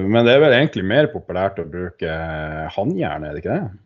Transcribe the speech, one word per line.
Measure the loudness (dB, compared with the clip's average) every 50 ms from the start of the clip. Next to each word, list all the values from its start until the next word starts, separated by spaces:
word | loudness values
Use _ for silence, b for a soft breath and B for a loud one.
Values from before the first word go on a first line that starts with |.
| 0
men | 2 4 4 6
det | 6 6
er | 8 8
vel | 6 6
egentlig | 4 4 2 0 -2 -2 0
mer | 2 2 2 2
populært | -2 -8 -10 -6 -4 -2 -2 -2 -2 -4 -10
å | -8
bruke | -8 -8 -10 -10 -8 -8 -6 -6 -4 -6 -6 -6 -6 -6 -8 -8 -8 -8 -8 -8 -4
håndjern, | -4 -2 -2 -2 -2 -4 -4 -4 -6 -8 -10
er | -10
det | -8 -6
ikke | -4 -4 -4
det? | -4 -8 -12 -16 _